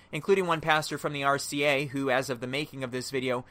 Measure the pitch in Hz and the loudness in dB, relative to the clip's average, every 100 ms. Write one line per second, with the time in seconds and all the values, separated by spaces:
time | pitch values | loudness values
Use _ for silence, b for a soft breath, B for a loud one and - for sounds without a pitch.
0 | B 156 - 190 180 160 156 156 151 151 | B -4 2 4 4 0 2 2 2 -4
1 | 160 143 139 143 - 143 147 139 143 139 | -4 0 2 2 0 0 2 2 0 -2
2 | 135 127 131 120 123 135 151 135 127 127 | 2 2 0 -4 -4 -4 -6 -8 -6 -6
3 | 123 135 127 123 b | -4 -4 -2 -2 b